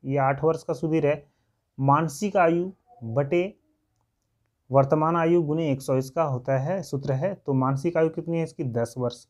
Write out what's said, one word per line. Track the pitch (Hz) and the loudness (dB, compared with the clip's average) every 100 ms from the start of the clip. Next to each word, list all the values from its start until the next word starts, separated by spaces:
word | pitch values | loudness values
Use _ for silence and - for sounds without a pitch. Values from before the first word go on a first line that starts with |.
ये | 135 139 | -2 0
आठ | 135 139 | 0 0
वर्ष | 156 156 | 0 -2
का | - | -4
सुधीर | - 165 160 143 | -6 0 0 2
है, | 143 - _ _ _ _ - | -2 -6 _ _ _ _ -2
मानसिक | 135 143 160 139 208 196 | 2 4 2 -2 -2 4
आयु | 165 170 180 - _ - | 4 4 -2 -8 _ -14
बटे | 113 117 143 175 185 - _ _ _ _ _ _ _ _ _ _ _ | -6 -2 0 0 -2 -8 _ _ _ _ _ _ _ _ _ _ _
वर्तमान | 131 139 156 156 170 | 2 4 2 2 2
आयु | 165 175 | 4 2
गुणे | 151 156 160 | 2 -2 0
एक | 131 | -2
सौ | - 131 | 0 -2
इसका | 131 147 | -2 -2
होता | 156 127 123 135 | -2 -2 -2 -2
है, | 139 190 | -2 -6
सूत्र | 160 139 139 | -4 -6 -2
है। | 139 180 | -2 -2
तो | 196 - | -4 -2
मानसिक | 135 131 135 170 170 | 0 2 0 0 2
आयु | 160 | 0
कितनी | 160 165 165 | -2 -4 -4
है | |
इसकी? | 160 - | -4 -4
दस | 139 117 117 - | -4 -2 -4 -2
वर्ष। | 120 - - | -6 -6 -20